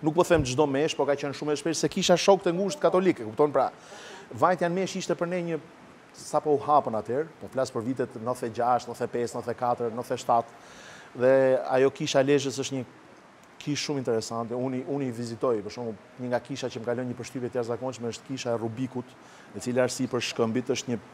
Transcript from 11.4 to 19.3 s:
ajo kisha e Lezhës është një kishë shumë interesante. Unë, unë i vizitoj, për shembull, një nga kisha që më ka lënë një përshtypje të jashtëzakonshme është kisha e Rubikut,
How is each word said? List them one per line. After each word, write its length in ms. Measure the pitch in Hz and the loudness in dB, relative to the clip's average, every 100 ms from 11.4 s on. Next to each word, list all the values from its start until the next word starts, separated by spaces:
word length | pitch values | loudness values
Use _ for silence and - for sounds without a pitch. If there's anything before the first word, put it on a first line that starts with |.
| 131 131 71 | 6 4 2
ajo 160 | 131 135 | 4 4
kisha 300 | 135 151 139 | 2 0 2
e 80 | 135 | 4
Lezhës 320 | 143 135 120 | 4 2 -4
është 140 | 127 135 | -6 -6
një 80 | 123 - - - - - - - | -8 -12 -20 -20 -20 -20 -20 -12
kishë 180 | - 139 - | -4 -4 -2
shumë 120 | 143 | -2
interesante. 560 | 127 113 107 113 117 | 0 0 0 -6 -4
Unë, 300 | 123 131 127 131 | -4 -2 -4 -4
unë 220 | 143 135 | -2 -2
i 20 | |
vizitoj, 460 | 117 120 113 135 113 | -4 -6 -2 2 2
për 80 | 101 | -2
shembull, 240 | 113 120 104 - - | -8 -8 -10 -14 -10
një 100 | 123 | -2
nga 100 | 123 | -2
kisha 280 | - 135 127 | -2 -6 -6
që 100 | 113 | -6
më 40 | 113 | -4
ka 80 | |
lënë 160 | 120 127 | -4 -4
një 80 | 120 | -6
përshtypje 320 | 117 135 123 | -8 -6 -4
të 80 | 123 | -4
jashtëzakonshme 500 | 113 117 127 117 117 | -4 -4 -6 -6 -8
është 120 | 110 - | -8 -10
kisha 260 | 135 127 | -8 -4
e 40 | 117 | -2
Rubikut, 440 | 113 110 131 127 120 - - | -4 -4 -6 -6 -10 -14 -20